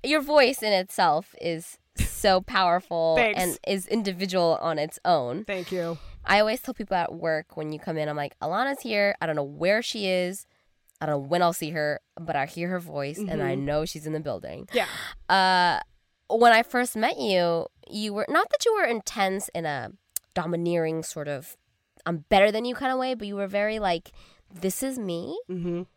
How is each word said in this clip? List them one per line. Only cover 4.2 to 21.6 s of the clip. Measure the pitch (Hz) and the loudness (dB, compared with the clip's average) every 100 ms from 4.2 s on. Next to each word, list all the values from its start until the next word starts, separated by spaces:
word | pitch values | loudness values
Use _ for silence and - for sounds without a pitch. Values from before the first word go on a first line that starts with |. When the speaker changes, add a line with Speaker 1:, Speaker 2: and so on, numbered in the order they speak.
| 190 185 170 160 | -2 2 2 2
Speaker 1:
on | 165 156 | 0 -2
its | 151 - | -4 -2
own. | 175 160 123 143 | 2 2 2 -4
Speaker 2:
Thank | 220 190 175 | -6 -8 -4
you. | 185 170 165 - - | -4 -4 -6 -12 -10
Speaker 1:
I | - 202 | 2 4
always | 214 240 | 4 0
tell | - | -6
people | 247 208 | -10 -2
at | 185 165 | -2 -2
work | 170 165 156 - - | -4 -2 -2 -6 -10
when | 156 | -8
you | 151 | -8
come | 151 160 | -6 -4
in, | 151 | -4
I'm | |
like, | 147 143 _ | -4 -6 _
"Alana's | 151 190 269 277 | -4 -2 -2 -4
here. | 233 208 202 - | -4 0 0 0
I | |
don't | 160 | -2
know | 151 | -2
where | 139 147 170 214 | -4 -2 0 2
she | 233 226 190 | 0 -4 0
is. | 185 180 196 - _ _ _ _ _ | 0 -2 -6 -14 _ _ _ _ _
I | |
don't | 156 147 | -2 -2
know | 139 | 0
when | 175 | 2
I'll | 175 | 2
see | 170 160 | 2 -4
her, | 165 151 147 _ - | -2 -2 -4 _ -12
but | 160 | -4
I | 147 | -2
hear | 139 175 175 | -2 -4 -4
her | 185 | -4
voice | 170 147 139 160 | -6 -6 -6 -6
and | 208 156 | -4 -2
I | 139 | -2
Speaker 2:
Mm-hmm. | 135 | -2
Speaker 1:
know | 139 151 | 0 -2
she's | 156 156 | -2 -6
in | 151 | -6
the | 156 | -6
building." | 151 98 67 80 - | -4 -8 -8 -12 -4
Speaker 2:
Yeah. | 240 - - - - - | -2 -2 -6 -12 -12 2
Speaker 1:
Uh, | 190 185 185 175 113 - _ _ _ - | 4 6 6 4 2 -4 _ _ _ -4
when | 226 240 | 6 8
I | 220 | 8
first | 233 247 247 | 4 -2 -2
met | 220 240 359 | 0 -2 0
you, | 233 185 175 165 - _ - | 2 2 4 0 -2 _ -14
you | 214 214 | -8 -6
were, | 202 - | -4 0
not | 311 427 | 0 2
that | - | 2
you | 466 | 2
were | 427 | 2
intense | 285 233 - 226 190 190 - | 2 0 -4 -2 0 0 -4
in | 170 | -6
a | 160 143 110 196 _ - _ | -4 -4 -8 -14 _ -12 _
domineering | - 165 170 170 170 160 160 | -4 -2 -2 0 0 0 -2
sort | 160 160 143 | -6 -10 -8
of, | 139 165 - | -8 -10 -20